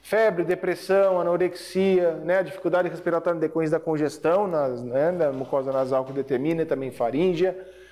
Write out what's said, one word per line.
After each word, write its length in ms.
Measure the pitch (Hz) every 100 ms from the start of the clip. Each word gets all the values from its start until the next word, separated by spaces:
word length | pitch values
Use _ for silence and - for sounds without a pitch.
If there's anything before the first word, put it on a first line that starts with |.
Febre, 420 | - 208 220 175
depressão, 760 | 170 180 185 170 - 190 196 180
anorexia, 920 | 170 175 180 180 - 185 190 185 175
né? 300 | 156 156 185
Dificuldade 460 | 175 - 170 175 175
respiratória 480 | 160 175 165 170 170
em 40 |
decorrência 380 | 156 160 156 156
da 60 |
congestão, 600 | 160 156 151 151 156 185 208
nas, 360 | 160 135 123
né? 280 | 123 131 156
Da 220 | 180 151
mucosa 400 | 135 131 139 135
nasal 320 | 131 131 131
que 80 | 131
determina, 500 | 139 131 123 147 165
e 40 | 160
também 260 | 139 131
faríngea. 680 | - 117 135 185 165 185 175 - - -